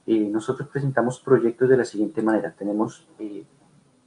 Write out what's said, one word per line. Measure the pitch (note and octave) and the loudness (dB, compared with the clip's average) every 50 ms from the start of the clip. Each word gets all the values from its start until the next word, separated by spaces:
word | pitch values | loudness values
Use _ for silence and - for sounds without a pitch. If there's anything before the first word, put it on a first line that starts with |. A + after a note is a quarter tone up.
| - | -2
eh, | - A2+ A2 G#2 G#2 | 0 0 2 2 0
nosotros | G#2+ A2 - - B2+ - C#3 - | -2 -4 -2 -4 -6 -6 -6 -8
presentamos | - C#3 C#3 C3+ C3 - A#2 B2+ C3 - | -6 -4 -2 0 0 0 0 0 -2 -2
proyectos | - C3+ C3 A#2 A2+ A#2 - - B2+ B2+ | 2 4 4 4 4 2 0 2 4 4
de | C3 | 4
la | B2+ A2+ | 4 2
siguiente | - - G2+ G#2+ G2 - A2 | 0 -2 -4 -4 -4 -2 -2
manera. | G#2+ A2 A2 G2+ - - | 0 0 0 0 0 -4
Tenemos, | - - G2 G#2 G#2 G#2+ A#2+ B2+ - - _ _ - - | -8 -6 -6 -4 -2 -2 -2 -4 -6 -12 _ _ -16 -14
eh, | G#2+ G#2 G2+ G2 - - _ _ _ _ _ _ _ _ _ _ _ | -14 -12 -12 -14 -16 -18 _ _ _ _ _ _ _ _ _ _ _